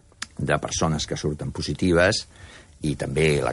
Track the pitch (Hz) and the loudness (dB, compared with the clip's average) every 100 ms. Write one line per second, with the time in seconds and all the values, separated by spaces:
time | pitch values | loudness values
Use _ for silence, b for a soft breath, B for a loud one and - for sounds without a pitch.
0 | _ - - - - 73 - - 85 78 | _ -18 -16 -6 -2 0 -2 -2 0 0
1 | - 78 80 76 67 - 80 73 92 85 | -4 -4 -4 -4 -8 -6 -6 0 4 6
2 | 92 113 - B B B B - 76 67 | 4 2 -4 B B B B -6 -4 -4
3 | - 69 78 71 62 | -4 0 2 2 0